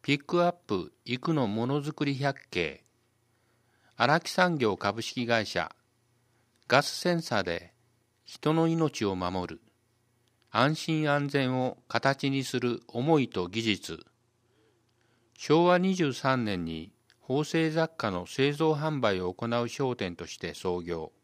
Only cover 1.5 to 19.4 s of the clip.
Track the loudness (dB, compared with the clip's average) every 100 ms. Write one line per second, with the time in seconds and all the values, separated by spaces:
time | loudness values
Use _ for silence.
1.5 | 0 0 0 -2 -2 -2 0 -2 -2 -6
2.5 | -4 -4 -6 _ _ _ _ _ _ _
3.5 | _ _ _ _ 0 2 2 0 2 2
4.5 | 4 0 2 -2 -2 -6 -6 0 0 2
5.5 | -4 -4 -10 _ _ _ _ _ _ _
6.5 | _ 4 4 4 -2 0 -2 0 -2 0
7.5 | -6 -8 _ _ _ _ _ -20 -2 0
8.5 | 2 2 2 0 0 -2 0 -2 -2 -4
9.5 | -10 _ _ _ _ _ _ _ _ _
10.5 | 2 2 2 -2 0 2 0 2 0 0
11.5 | 0 -2 -4 _ 0 0 0 -2 -2 -2
12.5 | -2 -2 -2 -6 -4 4 4 2 -2 -2
13.5 | -2 0 -2 -4 -12 -14 _ _ _ _
14.5 | _ _ _ _ _ _ _ _ -16 2
15.5 | 4 6 4 2 0 -2 0 0 0 0
16.5 | -2 -4 -8 -12 _ _ _ -4 -2 0
17.5 | 0 0 0 -2 -2 -4 -2 -6 0 0
18.5 | 2 0 2 -2 0 0 2 -2 -4